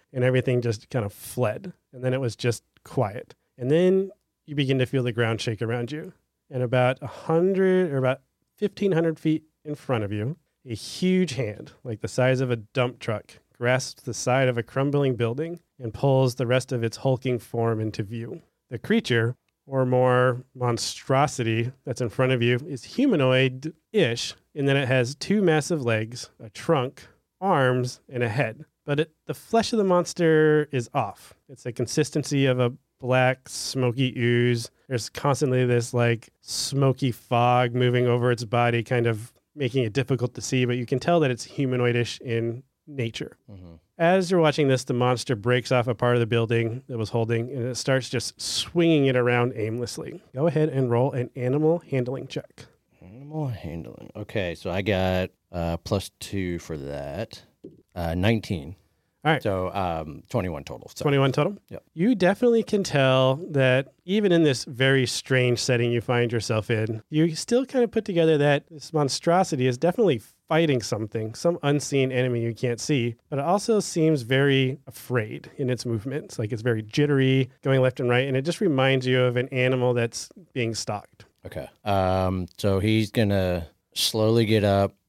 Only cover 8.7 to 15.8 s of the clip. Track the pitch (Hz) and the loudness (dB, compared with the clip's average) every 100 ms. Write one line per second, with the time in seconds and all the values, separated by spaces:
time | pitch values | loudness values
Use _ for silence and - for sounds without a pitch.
8.7 | - 202 165 165 156 160 156 _ _ 156 | -2 0 2 0 0 0 -2 _ _ -12
9.7 | 147 - 120 101 104 113 165 _ _ 127 | -12 -4 -2 -2 -4 -4 -6 _ _ -12
10.7 | 110 - - 185 185 175 127 107 101 - | -10 -10 -2 2 2 0 -2 -6 -6 -16
11.7 | - 127 110 110 - 127 131 131 117 104 | -16 -10 -8 -6 0 2 2 0 -2 -4
12.7 | 131 123 - - 104 - - _ - 120 | -2 -2 -4 -6 -8 -8 -20 _ -4 0
13.7 | 127 - - - 110 131 131 131 117 110 | 0 -2 -12 -12 -6 0 2 2 0 -4
14.7 | 135 143 143 135 113 117 131 165 170 _ | -2 0 0 0 0 -2 -2 -8 -10 _
15.7 | _ | _